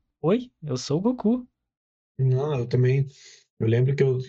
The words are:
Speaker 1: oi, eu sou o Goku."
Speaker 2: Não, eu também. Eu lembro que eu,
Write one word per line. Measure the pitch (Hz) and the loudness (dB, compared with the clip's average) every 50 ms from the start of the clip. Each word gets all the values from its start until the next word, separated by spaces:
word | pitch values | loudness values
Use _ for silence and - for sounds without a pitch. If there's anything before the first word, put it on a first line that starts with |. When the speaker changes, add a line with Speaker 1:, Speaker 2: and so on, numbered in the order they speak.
| _ _ _ _ | _ _ _ _
Speaker 1:
oi, | - 160 208 254 247 - _ _ 160 | -2 0 0 0 -2 -8 _ _ -10
eu | 143 127 | -8 -8
sou | 123 - - 143 | -6 -4 -2 -2
o | 170 | 0
Goku." | 190 240 254 247 - 208 247 254 247 - _ _ _ _ _ _ _ _ _ _ _ _ _ | 0 -2 -2 0 0 0 0 -2 -4 -10 _ _ _ _ _ _ _ _ _ _ _ _ _
Speaker 2:
Não, | - 131 131 127 131 143 156 147 123 | 0 0 2 2 0 0 -2 -2 -4
eu | 117 | -2
também. | - - 127 127 127 131 139 135 - - - - - - - _ _ _ - | -2 0 2 2 2 2 2 0 -2 -6 -18 -20 -20 -20 -20 _ _ _ -4
Eu | 113 | 0
lembro | 113 113 120 131 135 139 | 0 2 2 2 2 2
que | 143 | 2
eu, | 139 135 127 127 131 | 2 2 0 0 0